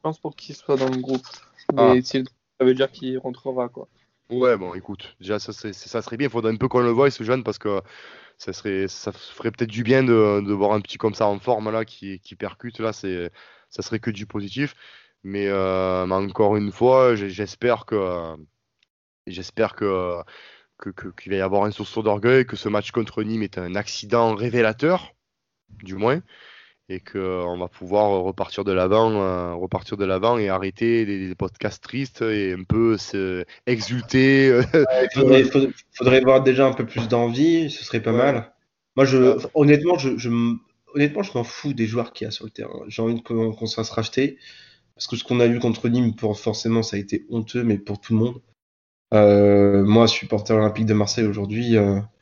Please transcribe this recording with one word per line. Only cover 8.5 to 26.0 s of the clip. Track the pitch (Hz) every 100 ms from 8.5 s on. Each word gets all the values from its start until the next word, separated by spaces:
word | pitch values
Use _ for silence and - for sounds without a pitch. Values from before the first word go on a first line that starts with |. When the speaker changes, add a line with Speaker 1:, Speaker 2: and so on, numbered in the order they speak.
Speaker 2:
serait, | 92 104 95 95
ça | - 104
ferait | - - - 104
peut-être | - 117
du | 107
bien | 113 131
de, | 127 113 104 101
de | 101
voir | 101 101
un | 107
petit | - -
comme | 110
ça | 98 107
en | 101
forme, | 123 110 107
là, | 110
qui, | 113 - 98 95
qui | - 95
percute, | 101 - 120 113
là, | 113
c'est, | 107 95 90 87 - - _ _
ça | -
serait | - 110
que | 113
du | 101 104
positif. | 107 101 117 143 - - - _ _
Mais, | 98 101 101
euh, | 98 95 92 92 92 92
mais |
encore | 95 101 92 104 107
une | 101
fois, | - 123 131 127
j'ai, | 110 98
j'espère | 95 101 - 120 113 -
que, |
euh, | 107 92 87 82 80 76 _ _ _ _ _ _ _ -
j'espère | 90 87 - 107
que, | - 101 92 90 87 - - - - _ _
que, | 98
que, | 92 95
qu'il | - 92
va | 95
y |
avoir | 95 101
un | 104
sursaut | 104 104 113
d'orgueil, | 107 104 117 131 120
que | 104
ce | 107
match | 104 -
contre | 120 110 -
Nîmes | 107 110
est | 101 95
un | 90
accident | 98 104 - 104 117 117
révélateur, | 104 117 120 110 113 156 185 - _ _ _ _ _ _ 101
du | 95
moins, | 95